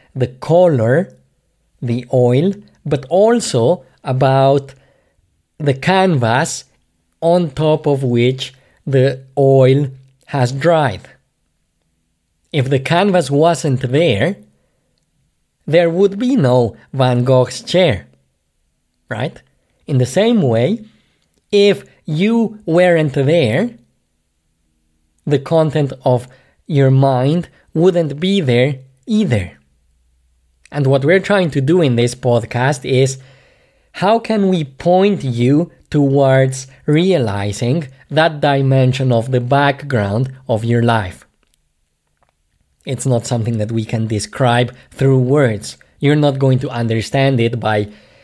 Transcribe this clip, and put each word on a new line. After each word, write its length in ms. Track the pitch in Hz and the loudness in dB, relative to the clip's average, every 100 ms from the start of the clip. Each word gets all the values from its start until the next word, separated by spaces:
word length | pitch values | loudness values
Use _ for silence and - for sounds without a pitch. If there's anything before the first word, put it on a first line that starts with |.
| _ | _
the 120 | 131 123 | -6 -6
color, 920 | - - 170 180 131 113 147 196 - _ _ _ _ _ - | -6 0 4 4 2 2 0 -2 -10 _ _ _ _ _ -12
the 240 | 120 120 123 | -6 -6 -2
oil, 400 | 127 123 127 185 196 - _ | 0 2 2 0 -2 -12 _
but 200 | 147 139 131 | -6 -6 -2
also 800 | 175 220 240 - 127 120 180 - _ | 2 2 0 -2 0 0 0 -6 _
about 720 | - 131 135 135 135 139 135 - _ _ _ _ _ _ _ - | -6 0 2 2 2 2 -2 -20 _ _ _ _ _ _ _ -6
the 160 | 147 | -4
canvas 920 | 135 - 190 190 147 113 127 165 - - _ _ _ _ - | -2 0 2 2 2 0 0 -2 -8 -16 _ _ _ _ -4
on 300 | 165 180 165 | 0 0 0
top 360 | 131 156 156 151 | -2 0 0 0
of 160 | 139 | -2
which 500 | 131 120 123 131 - - _ _ | 0 2 0 0 -8 -16 _ _
the 400 | - 131 135 - - - | -2 2 2 -2 -8 0
oil 500 | 135 135 131 135 139 - _ _ - | 4 6 6 4 0 -8 _ _ -8
has 240 | 139 123 | -2 -2
dried. 580 | 135 160 160 139 90 - _ _ _ _ _ _ _ _ _ _ _ _ _ _ | -2 0 2 0 -4 -16 _ _ _ _ _ _ _ _ _ _ _ _ _ _
If 160 | 151 131 | -4 -2
the 120 | 135 | -2
canvas 500 | 131 170 202 180 143 | 0 0 2 0 0
wasn't 500 | 143 165 165 156 131 | 0 0 0 -2 -4
there, 560 | 123 131 135 98 156 202 _ _ _ _ _ _ _ _ _ _ _ _ - | -2 0 0 0 -2 -6 _ _ _ _ _ _ _ _ _ _ _ _ 0
there 220 | 165 170 | 2 2
would 300 | 170 202 196 | 2 0 0
be 160 | 247 | -2
no 420 | 262 131 127 117 - _ | 0 2 2 0 -4 _
Van 300 | 131 127 123 | -2 0 0
Gogh's 400 | 127 127 123 - | 2 2 0 -4
chair, 460 | - 170 170 92 - _ _ _ _ _ _ _ _ _ - | -4 0 2 0 -8 _ _ _ _ _ _ _ _ _ -12
right? 320 | 107 147 - _ _ _ _ - | -8 -8 -10 _ _ _ _ -4
In 120 | 131 | -2
the 80 | 123 | 0
same 360 | 180 226 233 | 0 0 2
way, 420 | 135 113 135 220 - _ _ _ _ _ - | 0 0 0 -2 -8 _ _ _ _ _ -4
if 320 | 202 202 185 - _ | 2 2 0 -6 _
you 540 | - 151 208 233 220 - - | -8 -2 0 0 -2 -4 -2
weren't 460 | 165 180 165 156 | 2 4 2 0
there, 580 | 139 135 170 117 131 240 - _ _ _ _ _ _ _ _ _ _ _ _ _ _ | 0 0 2 2 0 -4 -8 _ _ _ _ _ _ _ _ _ _ _ _ _ _
the 140 | - 143 | -4 -2
content 540 | 135 165 156 156 139 - | 0 0 0 0 -4 -2
of 220 | 135 123 - _ _ _ - | 0 0 -2 _ _ _ -4
your 240 | 143 135 | 0 4
mind 580 | 131 135 127 135 170 - _ _ | 4 2 2 0 -2 -6 _ _
wouldn't 440 | 156 180 170 156 143 | 0 2 2 -2 -4
be 220 | 185 202 | -2 0
there 400 | 135 120 135 131 - _ - | 2 2 0 -2 -12 _ -4
either. 500 | 214 185 110 87 - _ _ _ _ _ _ _ _ _ _ _ | -2 0 -2 -4 -12 _ _ _ _ _ _ _ _ _ _ _
And 140 | 147 131 | -4 0
what 180 | 135 | 0
we're 160 | 139 185 | 2 0
trying 300 | 185 202 170 | 2 0 0
to 80 | 143 | -2
do 200 | 135 180 | 0 2
in 140 | 147 117 | 2 2
this 180 | 120 | -2
podcast 720 | - 127 120 113 120 135 143 | -2 -2 -2 -2 -4 -2 -2
is, 340 | - 127 135 - - _ _ _ _ _ _ | -2 0 0 -2 -16 _ _ _ _ _ _
how 260 | - 185 226 | -4 0 0
can 300 | 226 220 190 | 0 -2 0
we 160 | 180 | 0
point 580 | 147 - 170 180 202 165 | -4 -4 0 2 2 0
you 480 | 135 117 123 147 170 _ - | -4 0 2 2 0 _ -6
towards 760 | 147 139 139 135 131 135 131 - - - | 0 2 2 2 2 2 -2 -14 -12 -2
realizing 1000 | 151 185 165 113 101 101 101 120 160 135 - - | 0 2 0 0 -4 -6 -4 -2 -4 -6 -16 -6
that 300 | 147 165 147 | -2 0 0
dimension 720 | 147 139 135 135 127 131 131 | -2 0 2 2 2 0 0
of 180 | 117 127 | 0 0
the 100 | 127 | -2
background 920 | 123 139 143 139 143 123 101 107 131 - - | 0 0 0 -2 -4 -4 -2 -2 -4 -8 -6
of 160 | 110 | -4
your 180 | 117 117 | 0 0
life? 440 | 117 113 92 - _ _ _ _ _ _ _ _ _ _ _ _ _ _ _ _ | 2 0 -2 -12 _ _ _ _ _ _ _ _ _ _ _ _ _ _ _ _
It's 220 | - 131 135 | -10 -6 -2
not 200 | 120 - | -2 -2
something 320 | 120 113 113 | -4 -4 -4
that 120 | 107 | -4
we 140 | 113 | -4
can 240 | 110 113 110 | -4 -4 -4
describe 680 | 107 - - 127 120 120 - _ | -4 -6 -2 0 0 -2 -6 _
through 300 | - 135 131 | -4 0 2
words. 560 | 123 147 127 104 - - _ - | 2 0 0 -2 -10 -18 _ -4
You're 160 | 143 151 | 0 2
not 240 | 147 135 | 0 0
going 180 | 135 127 | 0 0
to 100 | 143 | -2
understand 680 | 120 117 110 - 139 139 127 | -6 -4 -4 -2 -2 0 0
it 220 | 117 120 | -2 -2
by 280 | 110 107 104 - _ _ | -2 -2 -4 -10 _ _